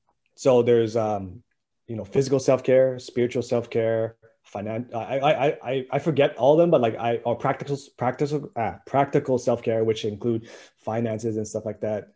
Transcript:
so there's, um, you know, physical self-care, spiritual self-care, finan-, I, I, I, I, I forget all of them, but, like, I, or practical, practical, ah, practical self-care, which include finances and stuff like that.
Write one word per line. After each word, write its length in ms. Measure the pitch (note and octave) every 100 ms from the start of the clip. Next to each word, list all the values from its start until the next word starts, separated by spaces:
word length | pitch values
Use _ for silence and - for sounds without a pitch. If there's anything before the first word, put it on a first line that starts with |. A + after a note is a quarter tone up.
| _ _ _ _
so 260 | C#3+ B2
there's, 340 | A#2+ A#2+ A2+ A2+
um, 480 | G#2+ G#2 G2 G2+ _ _ _ _ -
you 100 | A2+
know, 80 | G#2
physical 340 | C3+ C3 C3+
self-care, 600 | C3 B2+ B2+ C3 C3 B2+
spiritual 440 | - - A#2+ B2
self-care, 720 | A#2 A#2+ A2+ A#2 A2+ A2+ A2+ - _ _ _
finan-, 400 | - A2 A2 B2
I, 260 | A2+ G2 C3+
I, 120 | C#3
I, 260 | C#3 C#3 -
I, 240 | A#2+ C3+ C3
I 80 | C#3+
forget 360 | E3+ C3 D3 -
all 160 | B2
of 60 | D#3
them, 120 | E3+
but, 100 | D#3+
like, 140 | A#2+ A2
I, 200 | A#2 A#2
or 180 | A#2+ A#2
practical, 420 | C#3 C#3 - C#3 - -
practical, 540 | - B2 C#3+ D3 C#3+ -
ah, 240 | G#2+ F#2+ -
practical 520 | C3 C#3 D3 D3 B2
self-care, 460 | B2 A#2 - A2+
which 220 | A2 A2 A2+
include 440 | G2+ A#2+ A2+ A2+ - - _
finances 600 | - A2 A#2 A2 A2+ A2
and 100 | G#2+
stuff 180 | A2 A2
like 160 | G#2
that. 320 | A2 G#2+ -